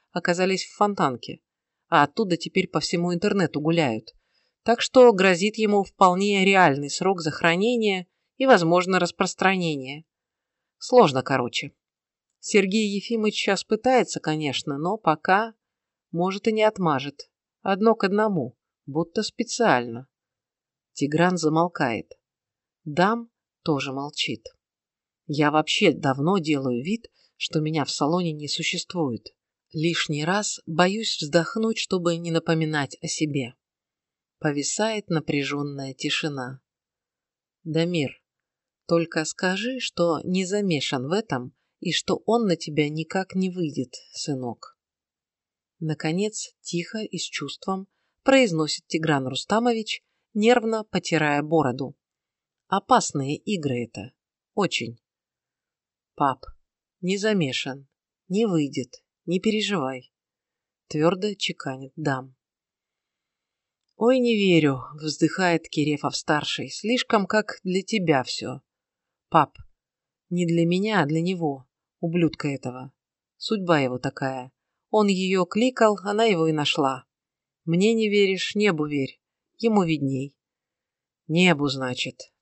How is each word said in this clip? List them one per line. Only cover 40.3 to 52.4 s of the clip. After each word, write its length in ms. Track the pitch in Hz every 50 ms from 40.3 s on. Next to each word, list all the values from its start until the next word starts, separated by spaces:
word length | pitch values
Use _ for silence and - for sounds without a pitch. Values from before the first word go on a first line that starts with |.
| 185 190 190
замешан 640 | 175 202 208 202 185 156 139 - - 143 127 127 139
в 40 |
этом 420 | 180 - - - 143 123 123 147 - _ _ _ _ _
и 100 | - 180
что 320 | 147 - - - 185 - -
он 200 | - 220 240 226
на 100 | 190 165
тебя 320 | - - 160 147 151 151 147
никак 460 | 151 160 160 - - 190 185 - -
не 160 | 190 185 185
выйдет, 440 | 175 185 170 147 127 135 127 - - - - _
сынок". 680 | - - - 156 143 131 127 120 110 - - - - _ _ _ _ _ _ _ _ _ _ _ _ _ _ _ _ _ _ _ _ _
Наконец, 760 | 165 156 151 - - 156 160 185 208 214 - - - - _ _
тихо 360 | - - 175 170 170 - - 220
и 200 | 220 - - 165
с 60 | -
чувством 640 | - - - 147 135 - - - 196 190 190 196 - _ _ _ _ _ _ -
произносит 600 | 269 269 269 254 202 165 156 156 151 - - - -
Тигран 400 | - 160 160 160 151 139 131 127
Рустамович, 720 | 135 - - - 202 226 240 247 233 226 214 - - - - _ _ _ _ _ -
нервно 480 | 208 208 233 247 240 220 226 220 220
потирая 600 | 214 - - 180 - - 165 156 156 147 143 147
бороду. 540 | 151 151 165 160 143 131 120 135 139 135 - _ _ _ _ _ _ _ _ _